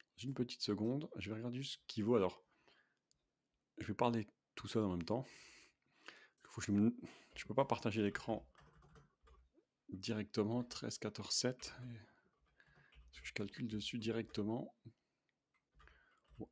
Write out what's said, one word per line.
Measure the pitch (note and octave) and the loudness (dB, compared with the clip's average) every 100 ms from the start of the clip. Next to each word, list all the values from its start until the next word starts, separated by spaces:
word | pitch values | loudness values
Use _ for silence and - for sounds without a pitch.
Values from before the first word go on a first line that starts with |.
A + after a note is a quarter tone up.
| - - | -20 -10
Une | B2+ | -4
petite | C3 A#2+ - | 0 -2 -2
seconde. | - G2+ A2 C#3 - - | 0 2 2 0 -2 -6
Je | F#2 | -6
vais | A2 | -4
regarder | A#2+ B2 | -4 -4
juste | C#3 | -4
ce | - - | -8 -8
qu'il | - | 0
vaut. | G#2+ A#2+ | 6 6
Alors, | F2+ - _ _ _ - _ _ _ _ _ _ _ _ _ - | 6 2 _ _ _ -20 _ _ _ _ _ _ _ _ _ -8
je | - | -4
vais | |
parler | G2+ B2 A#2 G2+ - _ | 4 4 4 0 -8 _
tout | - G#2+ | -12 -2
seul | A2+ | 2
en | G#2 | 4
même | F2 | 2
temps. | E2 A2+ - - - - - _ _ _ - - - _ | 0 -2 -2 -12 -20 -20 -20 _ _ _ -20 -20 -20 _
Faut | - - | -16 -8
que | G#2 | 2
je | |
me, | G2+ A2 A#2+ - - - - | 6 6 4 -6 -16 -18 -12
je | - | -4
peux | |
pas | A2 C3+ | 2 2
partager | A#2 A#2 G#2 | 2 0 2
l'écran | G2+ - - A2+ - - - - - - - _ - - _ _ _ _ - | 2 0 -2 -4 -4 -20 -20 -20 -20 -20 -20 _ -20 -20 _ _ _ _ -12
directement. | G2 G#2 G#2+ G#2 - G#2 A#2+ | -6 -2 0 0 2 2 2
Treize, | A#2+ - A#2 - | -2 -4 -6 -4
quatorze, | G#2+ G#2 G2+ | -6 -6 -2
sept. | - B2+ B2+ - - B2 A#2 G2+ _ _ _ _ _ - - - - - | 2 2 0 -8 -10 -12 -12 -16 _ _ _ _ _ -20 -20 -20 -20 -20
Et | - | -16
je | - | -10
calcule | - G2+ - A#2+ | -6 -6 -4 -4
dessus | G#2+ - A#2+ | -2 -2 -4
directement. | A2 A2+ G#2+ - G#2 A#2 - - A#2 - _ _ _ _ _ _ _ _ - - _ _ _ - | -2 -2 -2 -2 0 0 -4 -12 -20 -20 _ _ _ _ _ _ _ _ -20 -20 _ _ _ -14
Bon, | - | -8